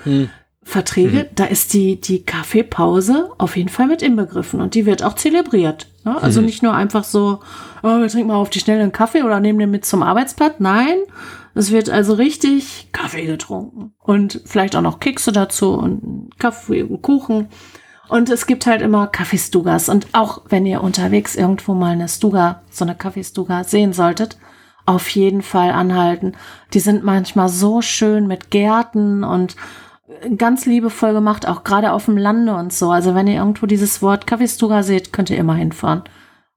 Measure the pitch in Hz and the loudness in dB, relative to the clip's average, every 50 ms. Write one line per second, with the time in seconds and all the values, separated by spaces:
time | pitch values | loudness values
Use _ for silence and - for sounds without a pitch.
0 | - 143 139 139 135 120 - - _ _ _ _ _ - - 190 - - - 185 | -4 -2 0 0 0 -2 -6 -16 _ _ _ _ _ -6 -4 -4 -4 -2 0 2
1 | 180 190 226 294 294 - - - 196 - 202 - - - - 202 190 190 190 190 | 2 2 2 0 -2 -2 -2 -2 -2 0 0 -2 -2 0 2 2 2 2 0 -2
2 | - - 185 185 - - 170 160 151 - - 214 226 - - - 170 170 175 190 | -2 -4 -4 -2 -4 -6 -8 -8 -4 0 0 0 0 0 -2 0 0 2 2 2
3 | 185 220 262 302 359 370 - - 185 170 - 180 175 190 - - 254 277 330 330 | 2 2 2 2 0 -2 -4 -4 -4 -2 -2 -2 -4 -4 0 0 2 2 2 0
4 | - 277 233 214 190 - - 180 - - - 185 185 190 - 226 208 208 190 - | 2 2 2 2 0 -2 -4 -8 -6 -4 -4 -4 -2 0 0 2 2 2 2 2
5 | - 208 - - - 311 311 349 339 - 240 190 170 156 156 - - _ _ _ | 0 -4 -2 0 0 2 2 2 0 2 2 2 2 2 -2 -6 -12 _ _ _
6 | - 220 262 330 - - - 226 220 226 - - 247 226 214 147 196 208 - 214 | -6 -4 -2 0 2 2 4 4 2 2 0 0 0 0 2 2 0 0 0 -2
7 | 202 - - 202 202 202 196 202 - - - - - - - - - 220 226 233 | -2 0 0 2 2 2 0 -4 -8 -16 -20 -20 -20 -20 -10 -4 0 2 2 2
8 | 226 214 220 233 214 220 208 202 202 202 - 190 - 214 214 220 208 190 - - | 2 0 0 0 0 0 0 0 0 -2 -4 -2 0 2 2 2 2 0 0 0
9 | 226 226 - 320 269 220 208 196 202 214 214 214 208 202 202 202 - - 202 180 | 0 2 2 2 2 2 2 2 2 2 2 2 2 2 0 -2 -2 0 0 0
10 | 170 180 185 233 269 262 - - 302 311 311 - 196 190 196 226 254 302 359 381 | 2 2 2 0 0 -2 0 0 0 0 0 0 0 2 2 2 2 2 0 -2
11 | 392 - - - - - - - - - - 214 202 196 220 226 214 - - 208 | -2 -6 -10 -20 -20 -20 -20 -20 -16 -8 -4 -2 0 2 2 2 2 2 0 0
12 | 202 208 214 208 254 311 302 - - 277 277 277 269 - - - - _ - - | 2 2 2 2 2 0 0 0 0 2 2 2 0 -4 -12 -18 -20 _ -12 -10
13 | - 135 160 160 165 160 156 156 - - - - 214 - - 208 196 214 _ _ | -10 -8 -8 -6 -6 -6 -6 -6 -8 -10 -10 -10 -10 -12 -14 -16 -16 -16 _ _
14 | - - 202 202 202 202 - - - - - 208 190 196 - - 165 160 156 - | -2 0 2 2 2 0 -4 -10 -8 -2 0 0 0 2 0 0 0 -2 -2 -2
15 | - 277 262 - - 240 202 202 196 196 - - 202 190 - - - 180 190 208 | -4 -4 -4 -2 -2 0 2 0 0 0 -2 -2 0 0 0 0 -2 -2 -4 -4
16 | 214 - - - - - - - - 233 - - - - 214 226 - - 190 - | -6 -10 -10 -12 -12 -16 -10 -4 -4 -4 -4 -4 -6 -4 -2 -2 -2 -4 -8 -6
17 | - - 285 269 269 - 220 214 214 208 - - - - - - - - - _ | 0 0 0 0 0 0 -2 -2 -4 -6 -12 -20 -20 -20 -20 -20 -20 -20 -20 _
18 | _ - - 233 240 254 240 240 - - 247 254 - 240 226 214 - 220 214 208 | _ -2 0 0 2 2 0 -2 0 0 -2 0 2 0 0 2 2 2 2 2
19 | 202 202 - - 175 - 202 175 - - - 180 165 175 160 165 - - 190 202 | 0 0 -4 -6 -4 -2 -2 -2 -2 0 0 0 2 2 0 0 0 2 0 0
20 | - - - 226 214 214 - - - - 208 185 196 190 190 - 190 185 190 185 | 0 0 0 0 0 0 -4 -8 -4 -2 0 0 0 0 -2 -2 -2 -2 -2 -2
21 | 180 185 208 208 208 - - - 185 185 196 190 - - 190 180 175 175 170 170 | 0 2 2 0 0 -2 -2 0 0 0 0 -2 -2 -2 0 0 0 0 0 -2
22 | 170 170 - - 220 208 196 185 175 175 175 - - _ - - 180 170 175 - | -4 -6 -4 -2 0 0 2 2 2 0 0 -4 -14 _ -8 -6 -6 -6 -6 -8
23 | - 196 - 196 185 - - 190 180 185 180 180 180 - 202 208 208 202 175 180 | -10 -10 -10 -10 -12 -10 -8 -8 -4 -4 -4 -4 -2 0 2 2 2 2 2 2
24 | 175 170 170 214 226 220 - _ - - - - _ _ _ _ - 190 185 180 | 2 2 2 0 -4 -6 -6 _ -20 -20 -20 -20 _ _ _ _ -2 0 0 0
25 | - - - 202 190 196 196 196 190 - - 185 180 180 - 175 180 185 185 180 | 0 -2 0 2 2 2 2 0 -4 -2 0 0 2 2 2 0 0 0 2 2
26 | 175 175 175 175 190 185 - - - - - - _ - - 196 165 208 208 202 | 2 0 0 -2 -4 -8 -8 -10 -18 -20 -20 -20 _ -2 0 0 2 2 2 2
27 | - 196 190 190 185 - - 202 180 180 180 180 202 208 220 240 226 - - - | 2 2 0 0 0 0 0 2 2 2 0 0 0 0 0 0 -2 -2 -2 0
28 | 220 214 214 214 208 190 185 185 - - - 202 202 214 220 233 233 - - 214 | 2 2 2 2 0 -2 -4 -6 -8 -6 -2 0 0 2 2 0 0 -2 -2 0
29 | 208 202 202 202 202 - 175 180 185 180 - - - - - - - - _ _ | 0 0 0 -2 -2 -2 -2 -2 -2 -2 -6 -12 -20 -20 -20 -20 -20 -20 _ _
30 | _ - - - - 247 214 196 233 233 254 254 - 247 240 240 226 226 220 - | _ -20 -18 -10 -6 -4 -2 0 2 2 0 0 0 0 2 2 0 -2 -2 0
31 | 226 220 214 214 214 208 208 - - - 185 - - - 202 208 220 - - 208 | 0 0 2 2 2 0 0 -2 -4 -6 -6 -4 -2 0 0 2 2 2 0 0
32 | - 226 208 202 202 202 220 233 233 220 202 170 175 180 - - 185 170 175 175 | 0 0 2 2 2 2 2 2 2 0 0 -2 -4 -6 -4 -2 0 2 2 2
33 | 175 185 180 190 196 202 208 - 196 208 208 - 226 202 208 196 208 202 - - | 2 2 2 2 2 2 2 2 0 0 0 0 0 0 0 2 0 0 -2 0
34 | 196 196 202 196 - - 240 220 247 220 - - 233 214 214 208 190 196 190 185 | 0 0 0 0 -2 -2 -2 0 0 0 0 0 0 2 2 2 2 2 0 -2
35 | 185 - - 202 190 185 - - 165 160 160 170 160 160 160 - - 160 156 180 | -2 -4 -4 -4 -2 -2 0 0 0 0 0 0 -2 -4 -4 -4 -4 -2 -2 -4
36 | - - - - - _ _ _ _ _ _ | -6 -12 -20 -20 -20 _ _ _ _ _ _